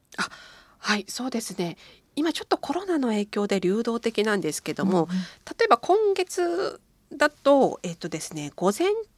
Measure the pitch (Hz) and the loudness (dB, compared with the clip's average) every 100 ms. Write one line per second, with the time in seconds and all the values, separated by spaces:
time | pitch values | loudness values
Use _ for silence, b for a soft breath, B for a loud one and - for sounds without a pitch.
0 | _ - - B B B B B - 208 | _ -8 -8 B B B B B -2 -2
1 | - - 254 226 - 190 175 - b b | -2 -8 -4 -4 -6 -4 -4 -4 b b
2 | _ - 320 - - - - 359 392 330 | _ -2 -2 -2 -2 -2 -2 -6 -2 0
3 | 247 214 208 208 202 196 180 208 233 233 | 0 0 -2 -2 0 0 2 0 0 -2
4 | 233 220 214 202 156 - - - 190 185 | -2 0 2 2 0 -4 -6 -2 2 2
5 | 165 185 180 - - - 466 - - 392 | 2 -2 -4 -10 -14 -2 4 4 4 4
6 | 427 381 359 - 349 349 381 - _ _ | 4 2 -2 -2 -2 0 -4 -6 _ _
7 | _ 294 302 - 269 277 190 - 185 165 | _ 0 0 2 4 6 4 0 -8 -8
8 | 175 160 - 156 147 - 180 202 359 440 | -8 -8 -8 -8 -8 -2 0 2 0 0
9 | 427 | -4